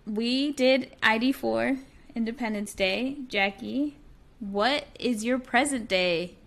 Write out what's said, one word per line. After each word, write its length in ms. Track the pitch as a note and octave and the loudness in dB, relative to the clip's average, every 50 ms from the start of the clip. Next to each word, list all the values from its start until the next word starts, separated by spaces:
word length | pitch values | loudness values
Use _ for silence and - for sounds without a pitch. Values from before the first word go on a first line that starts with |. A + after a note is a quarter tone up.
| - | -10
we 440 | - G#3+ G#3 A#3 A#3+ B3+ C4 C#4 D4+ | -6 -4 -2 0 2 2 2 0 0
did 440 | C#4 - B3+ C4 C4 C4 - - - - | 0 4 4 6 4 4 2 -2 -4 0
I 180 | - A3+ A3 A3+ | 2 2 4 4
D 120 | A#3+ C4 | 2 0
four, 460 | C4+ - - A3+ A3 A3+ A3+ B3 C4+ C4 - - - - - - - | 0 0 0 0 0 2 2 0 0 -2 -6 -12 -20 -20 -18 -8 -6
Independence 580 | A#3+ A3+ A3+ A#3 - B3 G#3+ G#3+ G3+ G#3 G3+ - | -4 -4 -4 -4 -4 -4 -4 -4 -4 -6 -6 -4
Day. 440 | - G3 F#3 F#3+ G#3 A#3+ C4+ C#4 D4 C4 - | 0 0 0 0 0 -2 -4 -6 -8 -8 -4
Jackie, 680 | - G3+ G3 G3+ G3 - A3+ G#3 A3 C4 D4 D4 C#4+ - - - - - - - - - | 0 0 0 0 0 -4 -8 -4 -2 -2 -2 -4 -6 -10 -18 -20 -20 -20 -20 -20 -16 -12
what 480 | A3+ G3 G3 G3+ G#3 B3 D4 C#4+ - - - - | -10 -4 0 2 2 2 2 0 -4 -6 -8 -4
is 260 | - B3 B3 G#3 A3 | -2 -2 -2 0 0
your 140 | A#3+ B3+ C4 | 0 0 -2
present 500 | B3+ - - A#3+ C#4 C#4+ C4+ B3 G#3+ - | 0 0 2 2 2 2 0 -4 -2 0
day 460 | F#3+ F#3 F3+ F3+ E3+ D#3+ F3 F3+ - - - | 0 2 2 2 2 0 -2 -4 -10 -16 -20